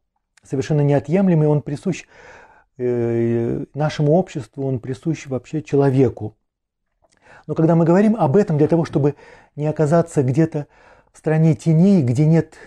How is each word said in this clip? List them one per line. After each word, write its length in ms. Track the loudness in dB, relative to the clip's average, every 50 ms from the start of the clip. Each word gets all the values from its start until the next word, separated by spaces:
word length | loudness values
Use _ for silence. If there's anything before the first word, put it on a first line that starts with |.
| _ _ _ _ _ _ _ _ _
совершенно 380 | -10 -6 -6 -4 -2 -2 0
неотъемлемый, 640 | 2 2 2 0 0 0 0 0 2 2 2 2 2 2
он 140 | 0 0
присущ, 460 | -2 -6 -10 -8 -6 -6 -6 -6 -8 _ _ -20 -20 -20 -20 -20 -20 -20 _ _ _ _ _ -6
э, 840 | -4 -4 -2 -2 -2 -2 -2 -2 0 0 0 -2 -2 -4 -4 -6 -8 -10 -8
нашему 380 | -6 -4 -4 -2 -2 0 2 2
обществу, 520 | 2 0 -2 -6 -12 -12 -12 -12 -8 -6
он 140 | -4 -4 -6
присущ 480 | -6 -8 -12 -8 -6 -6 -6 -6 -6 -10
вообще 340 | -10 -10 -10 -8 -10 -10
человеку. 760 | -8 -2 0 0 2 2 4 4 2 2 0 -4 -12 -14 -14 _ _ _ _ _ _ _ _ _ _ _ _ _ _ _ _ _ _ _ -20 -20 -12
Но 80 | -10 -4
когда 220 | -2 0 2 2
мы 100 | 2 2
говорим 300 | 2 2 2 4 2 2
об 200 | 0 0 0 2
этом 220 | 2 0 2 0 0
для 100 | 0 2
того, 180 | 2 0 -2
чтобы 280 | -2 -2 -2 -2 -2 -2 _ -14 -20 -20 -20 _ _ -12
не 120 | -8 -6 -6
оказаться 560 | -2 -2 -2 0 2 0 0 0 -2 -2 -2
где-то 420 | 0 2 0 0 0 0 -6 -10 -10 _ _ _ -20 -20 _ _ _ _
в 60 | -10
стране 340 | -4 -2 0 2 2 2 2
теней, 480 | 0 0 0 2 4 4 4 4 4
где 240 | 2 0 0 2 2
нет 300 | 4 4 2 2 -2 -8 -20 -16